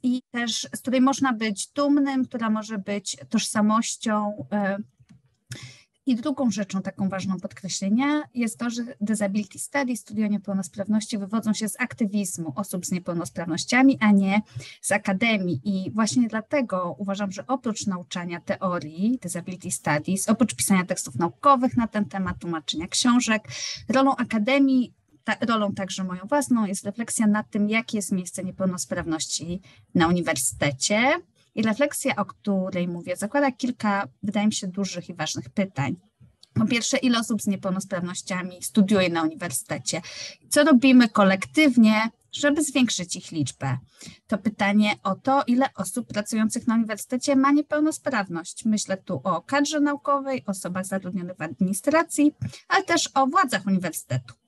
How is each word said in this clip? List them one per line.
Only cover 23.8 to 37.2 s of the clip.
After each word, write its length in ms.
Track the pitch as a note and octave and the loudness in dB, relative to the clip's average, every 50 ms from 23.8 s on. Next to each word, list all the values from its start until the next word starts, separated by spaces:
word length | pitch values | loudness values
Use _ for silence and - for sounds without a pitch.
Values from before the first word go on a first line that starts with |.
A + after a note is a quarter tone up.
| - - | -6 0
rolą 280 | A3+ C4 C4+ C4+ C4 | 2 4 4 4 4
akademii, 760 | - B3 - - A3 G#3 A#3+ C4+ C#4 C#4 C4+ C4 B3+ A#3+ - _ _ _ _ _ _ _ | 2 -2 -2 0 0 2 2 4 4 6 6 4 2 2 0 _ _ _ _ _ _ _
ta-, 220 | - G#3+ - - A3+ | -4 -2 -2 0 0
rolą 240 | A#3 A3 G#3 G3+ | 2 0 0 -2
także 320 | G3 - G3 F#3 - - F#3 | -2 -4 -6 -6 -4 -6 -6
moją 220 | F#3 F3+ F#3 F#3 G#3+ | -6 -6 -8 -4 0
własną 380 | D4 D4 C#4 - B3+ A3+ G#3+ | 0 0 2 2 2 2 2
jest 180 | F#3 G3 - - | 0 -2 -4 -6
refleksja 420 | G3+ G3+ - A#3 - - - A3+ | -8 -6 -6 -6 -6 0 2 4
nad 240 | G#3 G#3 G#3+ G#3+ _ | 4 4 2 0 _
tym, 180 | - G#3+ G#3 G#3 | 0 0 0 2
jakie 300 | G#3+ A3+ A#3 - - G#3 | 2 0 0 -2 -4 -4
jest 140 | G3 - | -2 -2
miejsce 320 | G3+ F#3 F3+ - - - F3+ | -2 -4 -4 -6 -8 -8 -8
niepełnosprawności 1160 | F#3 - - F#3+ F#3+ F3+ F3 - - F#3 F3 E3 E3+ D#3+ D#3 - - - - D3 E3+ F3 F#3+ _ - - - _ _ _ | -8 -4 -2 -2 -2 -2 -2 -6 -4 -4 -4 -2 -2 -2 -4 -4 -6 -6 -6 -6 -6 -8 -8 _ -16 -20 -20 _ _ _
na 140 | - D#3 E3+ | 4 4 4
uniwersytecie. 1120 | F3+ F3 E3 E3 D#3 - - - - - - C#3+ C#3 - - - G#3 G#3+ A#3+ C4+ D#4+ F4 - _ _ _ _ _ _ | 4 2 2 -2 -2 -2 -2 -4 -2 -2 -2 -2 -2 -2 -2 0 2 2 4 2 2 0 -4 _ _ _ _ _ _
I 80 | G#3 | -2
refleksja, 540 | A3 A3 G#3+ - C#4+ D4 - - - C4+ - | -2 0 2 0 0 -2 -2 -4 -4 -4 -2
o 80 | - G3 | -2 -4
której 640 | - - _ _ G#3 G3 F#3+ F#3 F#3 F#3 F3 F3 F3+ | -6 -8 _ _ -2 -2 0 -2 -2 -2 -4 -4 -2
mówię, 280 | F3 F3 E3+ F3+ F3+ | -4 -8 -6 -6 -6
zakłada 360 | - G3 G#3 - C#4+ C#4+ C4+ | -6 -6 -2 0 2 0 0
kilka, 560 | C4 _ - B3 B3 _ - G#3+ G3+ G3 G3+ - _ _ | 0 _ -4 -4 -4 _ 0 0 0 0 -2 -6 _ _
wydaje 240 | - G#3 F#3+ G#3+ G#3 | -8 -4 -2 2 2
mi 60 | G#3+ | 2
się, 140 | G#3+ - - | 0 0 -6
dużych 420 | F#3 F3 G3 G3 F#3 - F3+ E3+ - | -6 -4 -4 -4 -4 -6 -10 -10 -12
i 60 | E3+ | -8
ważnych 360 | - D3+ D3+ - - - - | -6 -6 -6 -4 -8 -10 -6
pytań. 460 | _ - F#3+ F#3+ _ - C#3 C3 - - _ _ _ _ - _ _ _ - _ _ | _ -2 -2 -2 _ -4 -2 -2 -4 -6 _ _ _ _ -20 _ _ _ -20 _ _
Po 120 | - A3 | 0 0
pierwsze, 300 | G#3 B3 A#3 A3 - - | 2 0 0 0 0 -2
ile 220 | - - B3+ A#3+ | 0 2 2 2
osób 240 | A3+ | 2